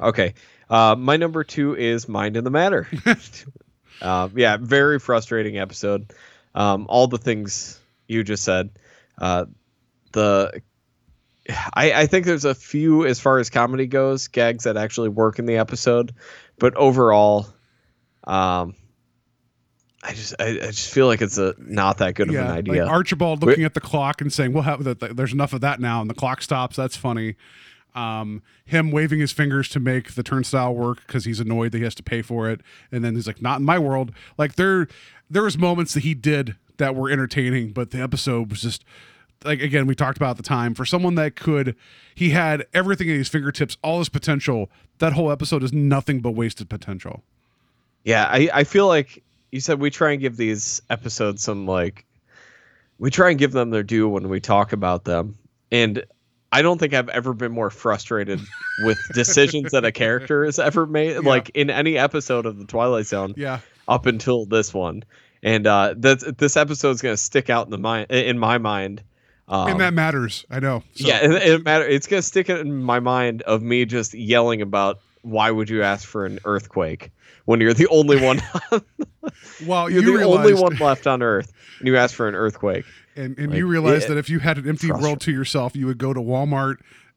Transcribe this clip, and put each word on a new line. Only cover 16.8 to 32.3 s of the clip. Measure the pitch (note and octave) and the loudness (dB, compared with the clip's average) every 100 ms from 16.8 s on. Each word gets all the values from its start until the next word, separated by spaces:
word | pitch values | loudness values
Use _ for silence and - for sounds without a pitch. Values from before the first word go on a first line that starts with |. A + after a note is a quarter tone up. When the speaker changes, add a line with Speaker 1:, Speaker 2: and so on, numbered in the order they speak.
| C#3 C3 A#2 G#2 G#2 G#2 G#2 - _ _ _ _ _ _ | 4 6 6 8 6 4 0 -12 _ _ _ _ _ _
Speaker 1:
um, | - F#2+ F#2 F2+ F2 G2 _ _ _ _ _ _ _ _ _ _ _ _ | -4 0 0 0 -4 -10 _ _ _ _ _ _ _ _ _ _ _ _
I | - | -14
just, | A2 G#2+ - | -12 -10 -6
I, | A2 | -4
I | A2+ - | -4 -6
just | G#2+ - | -8 -2
feel | C3+ C3 | 4 4
like | A2 | 4
it's | G#2 G2+ | 0 0
a, | F#2 - | -2 -4
not | A1+ G#2 G2 F#2+ | -4 0 2 2
that | F#2+ F2 | 0 0
good | F2+ | 0
of | |
Speaker 2:
Yeah, | - - | 0 -2
Speaker 1:
an | |
Speaker 2:
like | E2 G2 | -4 -2
Speaker 1:
idea. | - E2+ | 0 2
Speaker 2:
Archibald | E3+ F#3 D#3 E3+ D3+ | 0 0 0 -2 2
Speaker 1:
We | D#3 | 4
Speaker 2:
looking | C#3+ D#3 | 4 2
at | D3+ | -2
the | |
clock | - D3+ C#3 - | -4 -2 -2 -2
and | D3 | -4
saying, | - C3 | -2 0
"We'll | D3 | 0
have | C#3+ C#3+ | 0 -2
that, | C3+ A#2+ | -4 -6
that, | G#2+ A#2+ | -6 -4
there's | B2 | -4
enough | C#3 C#3+ | -2 -2
of | C3 | -2
that | C#3 C3 | -2 -2
now," | A#2+ A#2 | -2 -2
and | G#2+ | -4
the | - | -4
clock | C3 C3 | -4 -4
stops. | - C3+ B2+ - | -4 -4 -4 -4
That's | C3 - | -6 -6
funny. | C3 A2+ A2 G#2+ _ - - _ _ | -6 -4 -6 -8 _ -20 -20 _ _
Um, | B2 A2+ A2 G#2+ G#2+ - _ - | -10 -8 -6 -8 -12 -16 _ -2
him | E3 D#3+ | 0 0
waving | D3+ D#3 D3+ | 0 0 0
his | C#3+ | -2
fingers | - C#3+ C#3 C3 | -2 0 0 -2
to | C#3+ | -2
make | B2+ B2+ - - | -2 -2 -4 -8
the | |
turnstile | A#2+ C3+ B2+ C3+ B2 | -4 -4 -2 -2 -2
work | A#2+ A#2+ A#2+ - | -2 -4 -4 -6
'cause | C3 A2+ | -6 -4
he's | A2 | -4
annoyed | A2 A#2 A#2 | -4 -2 -2
that | A#2 | -2
he | |
has | A#2 - | -4 -6
to | |
pay | - A#2 | -8 -8
for | A2+ | -6